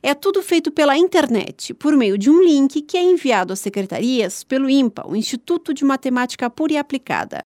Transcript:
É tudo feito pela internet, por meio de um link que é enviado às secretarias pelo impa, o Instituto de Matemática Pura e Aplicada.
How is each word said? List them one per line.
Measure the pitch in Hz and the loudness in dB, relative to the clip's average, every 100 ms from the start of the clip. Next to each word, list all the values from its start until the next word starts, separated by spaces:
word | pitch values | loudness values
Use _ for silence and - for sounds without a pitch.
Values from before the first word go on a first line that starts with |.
É | 269 | -2
tudo | 285 392 392 | -2 0 -2
feito | 359 339 320 | 0 0 0
pela | 302 294 277 | 0 2 4
internet, | 359 359 294 226 - - - | 2 2 2 -2 -4 -12 -16
por | - 294 | -4 2
meio | 294 214 202 | 2 2 2
de | 214 | 4
um | 330 | 6
link | 359 285 277 302 | 6 4 2 0
que | 294 359 | -4 0
é | |
enviado | 359 359 269 214 180 | 2 2 2 0 0
às | 196 | -4
secretarias | 202 202 190 110 233 254 190 - - | -6 -6 -6 -4 -2 0 -2 -6 -4
pelo | 269 269 | -2 2
impa, | 277 247 - - | 2 2 -2 -8
o | |
Instituto | 208 214 240 - 349 339 | -6 -4 -8 -4 -4 -4
de | 277 | -2
Matemática | 277 262 269 247 247 - 247 | 0 0 -2 -2 -4 -4 -8
Pura | - 311 | -4 -2
e | 302 | -2
Aplicada. | 285 269 - 90 - 69 - | -4 -8 -6 -6 -6 -10 -14